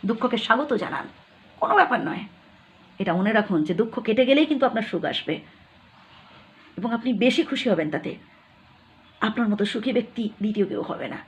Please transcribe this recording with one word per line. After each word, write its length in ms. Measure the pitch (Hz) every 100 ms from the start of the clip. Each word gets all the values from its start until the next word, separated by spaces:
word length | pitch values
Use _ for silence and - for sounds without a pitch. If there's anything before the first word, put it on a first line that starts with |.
| 196
দুঃখকে 320 | 226 247 233
স্বাগত 360 | - 226 294
জানান, 340 | 233 180 139 - - - - - -
কোনো 160 | 330 392
ব্যাপার 260 | 349 233
নয়। 220 | - - - - - - _ - - -
এটা 140 | 190
মনে 200 | 175 196
রাখুন 300 | 226 208 175
যে 100 | 156
দুঃখ 260 | 175 226 -
কেটে 260 | 226 220 254
গেলেই 200 | 277 311
কিন্তু 200 | 285 254
আপনার 180 | 226
সুখ 220 | 226 170 147
আসবে 340 | - - 151 - - - - _ - - - - - - - - -
এবং 160 | 220
আপনি 200 | 233 247
বেশি 300 | 214 240 247
খুশি 260 | - 277 254
হবেন 220 | 175 156
তাতে, 240 | 151 151 - - - _ _ _ - _ - - -
আপনার 280 | 220 220 226
মতো 160 | 208 208
সুখী 280 | 240 226
ব্যক্তি 360 | 247 240 - 214 -
দ্বিতীয় 240 | 208 214 190
কেউ 160 | 208
হবে 260 | - 165 135
না। 100 | 127